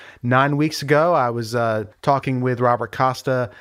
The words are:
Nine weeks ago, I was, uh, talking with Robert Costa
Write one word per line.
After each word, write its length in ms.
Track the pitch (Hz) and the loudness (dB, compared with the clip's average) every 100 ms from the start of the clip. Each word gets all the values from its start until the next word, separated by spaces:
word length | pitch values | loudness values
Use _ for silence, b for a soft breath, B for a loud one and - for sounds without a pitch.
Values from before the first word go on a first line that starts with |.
| B B | B B
Nine 340 | 123 127 139 143 | 0 2 2 2
weeks 240 | 151 151 | -2 -2
ago, 320 | 139 147 165 | 0 2 4
I 160 | 165 123 | 2 0
was, 260 | 117 110 | -2 -4
uh, 300 | 120 117 110 104 - | -2 0 -2 -4 -4
talking 400 | - 139 139 131 | 0 0 0 -2
with 180 | 127 120 | -2 0
Robert 320 | 123 120 117 | 2 0 -2
Costa 600 | - 131 123 - 127 120 B | -2 -2 -2 -4 -2 -4 B